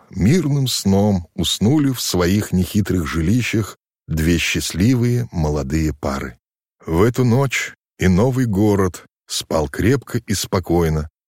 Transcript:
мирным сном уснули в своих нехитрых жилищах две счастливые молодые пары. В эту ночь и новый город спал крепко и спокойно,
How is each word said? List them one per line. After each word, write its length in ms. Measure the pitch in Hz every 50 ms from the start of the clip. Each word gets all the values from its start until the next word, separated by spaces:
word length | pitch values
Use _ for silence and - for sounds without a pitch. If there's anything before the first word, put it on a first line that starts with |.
| _ _
мирным 600 | - 95 - 113 160 190 151 143 143 143 131 120
сном 580 | - - - 98 98 98 101 107 101 90 85 - _
уснули 580 | - 85 - - - - 113 147 156 143 135
в 80 | 127 123
своих 540 | - - - 90 87 87 98 107 98 - -
нехитрых 520 | 92 90 - - 101 98 - 95 92 80
жилищах 720 | 71 76 85 80 85 113 127 113 - - 117 101 - - - _ _ _ _ _
две 300 | - 80 78 78 82 87
счастливые 880 | 80 - - - - - - - 80 95 120 135 120 120 120 120 120 120 - -
молодые 600 | 87 78 76 76 73 69 65 76 80 78 78 71
пары. 440 | - - 73 67 67 67 65 - _ _ _ _ _ _ _ _ _ -
В 160 | - 80 82
эту 240 | 104 123 120 - 127
ночь 480 | 123 113 131 139 131 - - - - - _ _ _ _ -
и 80 | -
новый 380 | 92 90 87 113 135 123 131 127
город 600 | 113 98 95 107 107 101 98 95 92 - - - _ _ _ _ -
спал 380 | - - - - 82 80 76 69
крепко 480 | - - - 110 139 135 - - - 120
и 140 | - - 98
спокойно, 760 | - - - - 98 87 - 82 87 85 80 78 76 76 76 - _ _